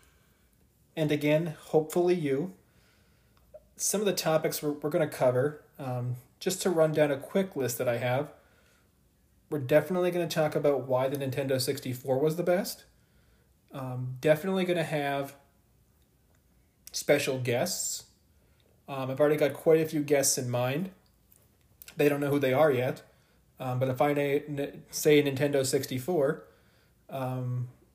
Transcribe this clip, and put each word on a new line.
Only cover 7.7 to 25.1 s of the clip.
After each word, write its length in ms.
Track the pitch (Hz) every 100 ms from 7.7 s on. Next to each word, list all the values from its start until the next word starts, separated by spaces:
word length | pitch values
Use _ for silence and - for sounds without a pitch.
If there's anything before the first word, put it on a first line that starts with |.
| -
that 100 | 120
I 80 | 117
have, 360 | 123 127 151 - _ _ _ _ _ _ _ _ _ _ -
we're 80 | 151
definitely 540 | 127 151 - 180 180
gonna 160 | 175 165
talk 260 | 165 151
about 320 | 156 147 135 131
why 220 | 127 135
the 80 | 139
Nintendo 440 | 135 143 135 131
sixty-four 600 | 143 - 127 123 131 131
was 160 | 156 165
the 80 |
best. 400 | 175 180 240 - - _ _ _ _ _ _ _ _
Um, 440 | 139 127 127 127 127
definitely 440 | 156 151 190 190
gonna 200 | 180 175
have 500 | 151 151 143 139 139 - _ _ _ _ _ _ _ _ _ _ _ _ _ _ -
special 480 | - - 143 143 131
guests. 640 | 123 120 190 - - - - _ _ _ _ _ _ _ -
Um, 220 | 139 131
I've 80 | 131
already 160 | 151
got 200 | 151 143
quite 260 | - 165 160
a 60 | 156
few 180 | 156
guests 340 | 143 143 135 -
in 100 | 123
mind. 440 | 123 127 147 190 - _ _ _ _ _ _ _ - - -
They 120 | 147
don't 120 | 143
know 100 | 143
who 80 | 143
they 140 | 131
are 180 | 131 156
yet. 320 | 123 127 - - _ _ _ _ -
Um, 220 | 127 127
but 80 | 131
if 120 | 131
I 120 | 147
na-, 80 | 143 143 143 156
n-, 380 | 143 143 - -
say 320 | - 156